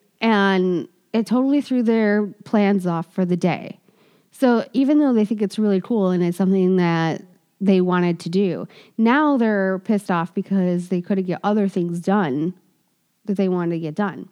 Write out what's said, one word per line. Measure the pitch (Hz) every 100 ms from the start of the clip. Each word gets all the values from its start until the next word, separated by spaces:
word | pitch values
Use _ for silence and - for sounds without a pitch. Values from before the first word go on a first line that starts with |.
| _ -
And | 226 208 196 190 185 170 - _ _
it | 226 208
totally | 247 269 285
threw | - 254
their | 226 226 214 208 208 -
plans | - 214 196 202 180
off | 165 165
for | -
the | 180 175
day. | 175 131 - - _ _ _ _ _
So | - 247 233 -
even | 254 269 302
though | 294
they | 233
think | 214 214
it's | 202 -
really | 214 190
cool | - 233 185
and | 180
it's | 175 170
something | 190 196 180 185
that | 175 165 165 143 - _ _ -
they | 190 190
wanted | 180 180 175 170
to | 170
do, | 190 196 120 175 - - -
now | 226 277 302 277
they're | 226 202 190 185
pissed | 190 208 -
off | 175 170
because | - 190 196 180 175 175
they | 180
couldn't | 175 196
get | 180 170
other | 202 214 196
things | 185 170 170
done | 180 202 160 135 160 - _ _ _ _ _ _
that | - 190
they | 190
wanted | 180 170 170
to |
get | 160
done. | 156 202 135 -